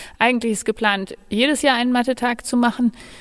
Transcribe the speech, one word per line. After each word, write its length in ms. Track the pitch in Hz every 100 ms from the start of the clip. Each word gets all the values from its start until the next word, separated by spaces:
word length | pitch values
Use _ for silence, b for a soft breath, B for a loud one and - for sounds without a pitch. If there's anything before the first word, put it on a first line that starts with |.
| B B
eigentlich 340 | 233 247 233
ist 120 | 208 -
geplant, 500 | 214 214 196 190 - -
jedes 320 | 208 277 294
Jahr 140 | 285 240
einen 160 | 247
Mathe-Tag 520 | 247 247 247 247 240
zu 140 | - 240
machen. 340 | 240 233 240 - B B